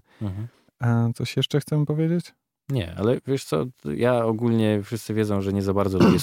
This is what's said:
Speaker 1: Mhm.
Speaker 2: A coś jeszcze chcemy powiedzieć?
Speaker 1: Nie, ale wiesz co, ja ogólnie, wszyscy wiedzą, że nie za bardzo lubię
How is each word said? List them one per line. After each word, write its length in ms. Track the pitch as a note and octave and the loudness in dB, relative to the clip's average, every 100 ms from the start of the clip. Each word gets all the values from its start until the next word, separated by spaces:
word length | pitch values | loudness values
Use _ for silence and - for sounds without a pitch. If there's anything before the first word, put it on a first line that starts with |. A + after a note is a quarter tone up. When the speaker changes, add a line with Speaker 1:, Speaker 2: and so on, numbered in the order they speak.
| - - | -6 -8
Speaker 1:
Mhm. 260 | G#2+ F#2+ A#2 _ _ - | -6 -6 -10 _ _ -4
Speaker 2:
A 280 | A#2+ A#2 A#2 A2+ | 0 2 2 -2
coś 220 | B2 - | -4 -2
jeszcze 220 | C3 D3 | 0 -2
chcemy 260 | - D3+ D3 | 0 -2 0
powiedzieć? 480 | D3+ D#3+ F3 - _ _ _ - | 0 0 0 -4 _ _ _ -6
Speaker 1:
Nie, 260 | C3+ E2+ F2 | -4 -4 -2
ale 240 | G#2 C3 - | 0 0 -2
wiesz 160 | C3+ - | -4 -2
co, 200 | D#3 C3 - C#3+ D3 | -4 -4 -8 -8 0
ja 300 | A#2+ B2 A2+ | 2 2 0
ogólnie, 560 | A2+ A#2+ A2+ A2 G#2 | 0 2 2 2 2
wszyscy 300 | G2+ A2+ - | -2 -8 -4
wiedzą, 280 | G#2+ G#2+ G2+ | -2 0 0
że 120 | G2 | 0
nie 80 | G2 | 0
za 120 | G2 | 0
bardzo 240 | G2 G2+ F#2+ | 2 2 4
lubię 200 | - F3+ | 4 4